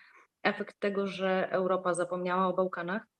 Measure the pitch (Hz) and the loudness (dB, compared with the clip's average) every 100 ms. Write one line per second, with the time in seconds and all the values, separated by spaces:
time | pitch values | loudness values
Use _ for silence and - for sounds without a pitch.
0 | - - - _ 196 202 202 - 202 196 | -20 -20 -20 _ 0 0 -6 -4 -2 0
1 | 196 175 190 190 - 185 185 185 180 170 | -2 0 0 2 2 0 2 0 0 0
2 | 175 180 180 180 190 180 185 180 170 214 | 0 -2 0 2 2 2 0 -2 -4 -6
3 | - | -8